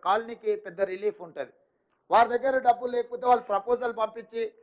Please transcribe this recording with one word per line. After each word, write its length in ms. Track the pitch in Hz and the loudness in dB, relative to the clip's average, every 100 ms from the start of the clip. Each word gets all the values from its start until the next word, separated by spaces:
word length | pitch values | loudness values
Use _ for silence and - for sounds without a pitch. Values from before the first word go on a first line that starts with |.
| 180 | 0
కాలనీకి 420 | 214 226 226 214 208 | 0 -2 -6 -4 -4
పెద్ద 160 | 196 175 190 | -6 -4 -4
రిలీఫ్ 280 | 185 208 202 170 | -2 -6 -6 -10
ఉంటది. 240 | 147 127 _ _ _ _ _ - | -12 -12 _ _ _ _ _ 2
వారి 180 | 196 233 | 4 4
దగ్గర 220 | 240 269 262 254 | 2 0 2 4
డబ్బులు 240 | 240 247 240 | 2 0 -4
లేకపోతే 280 | 240 240 247 | -4 -2 2
వాళ్ళు 140 | 247 247 | 2 2
ప్రపోజల్ 420 | 202 240 247 247 226 | -2 0 -2 -2 -4
పంపించి 400 | 214 226 - 233 220 - | -4 -6 -10 -6 -6 -8